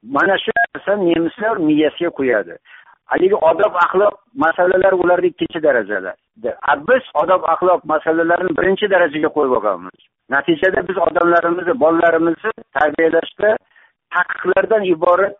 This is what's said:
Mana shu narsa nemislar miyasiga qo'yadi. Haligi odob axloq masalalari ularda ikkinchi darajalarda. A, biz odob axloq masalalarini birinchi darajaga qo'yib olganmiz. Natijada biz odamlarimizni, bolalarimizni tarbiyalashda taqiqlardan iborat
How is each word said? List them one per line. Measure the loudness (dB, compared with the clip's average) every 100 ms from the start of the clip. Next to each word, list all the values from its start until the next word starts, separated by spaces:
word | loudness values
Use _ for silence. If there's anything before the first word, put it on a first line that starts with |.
Mana | -4 -2 0 0
shu | -2
narsa | -2 -4 -4 -4 -2
nemislar | 0 0 -2 -4 -4 -2
miyasiga | 0 2 0 -2 -6
qo'yadi. | -4 -2 -2 -2 -14 _ -20 -20 _ _
Haligi | 0 2 2
odob | 2 2 0
axloq | 0 0 2 0 0 _
masalalari | -2 -2 0 0 2 2
ularda | 2 2 2 0
ikkinchi | -4 -8 -2
darajalarda. | 0 0 0 -6 -6 -12 _ _ -10 -6
A, | -2 -2
biz | 2 0 0
odob | -4 0 0
axloq | 0 0 2 0
masalalarini | 0 -4 0 -2 0 0 -2 -2
birinchi | 0 0 0
darajaga | 2 0 0 -2 0
qo'yib | 0
olganmiz. | 0 0 -4 -8 _ _ _ _
Natijada | -4 0 0 0 0 -4
biz | -2
odamlarimizni, | 0 0 2 2 2 -4 -4 0
bolalarimizni | 2 4 2 2 0 -2 -6 -10 -10
tarbiyalashda | -2 -2 0 0 0 -4 -2 -2 -2 _ _ _ _ _
taqiqlardan | -4 -4 -4 -2 0 2 0
iborat | 0 0 2 2 2 -4